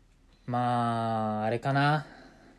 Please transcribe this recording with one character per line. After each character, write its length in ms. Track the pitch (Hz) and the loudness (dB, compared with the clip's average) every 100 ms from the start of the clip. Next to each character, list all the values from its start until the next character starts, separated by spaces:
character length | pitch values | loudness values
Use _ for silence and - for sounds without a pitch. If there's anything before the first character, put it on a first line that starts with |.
| _ _ _ _ - | _ _ _ _ -6
ま 960 | 123 123 120 117 113 113 113 110 107 | -2 0 0 0 0 0 0 -2 -2
あ、 20 | |
あ 60 | 110 | -2
れ 80 | 117 | -2
か 140 | 139 | 0
な。 340 | 139 143 151 147 - - - - | 2 2 2 -2 -16 -20 -20 -20